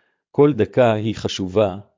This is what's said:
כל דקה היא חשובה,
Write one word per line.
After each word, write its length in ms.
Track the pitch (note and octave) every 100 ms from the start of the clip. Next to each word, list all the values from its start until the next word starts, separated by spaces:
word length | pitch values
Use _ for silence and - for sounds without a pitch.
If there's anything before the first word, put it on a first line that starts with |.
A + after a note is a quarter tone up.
| _ _ _
כל 220 | - D3
דקה 400 | B2 G2+ - A#2+
היא 220 | G#2+ A2 G#2
חשובה, 640 | G2+ - F#2+ F#2+ G2+ G2 -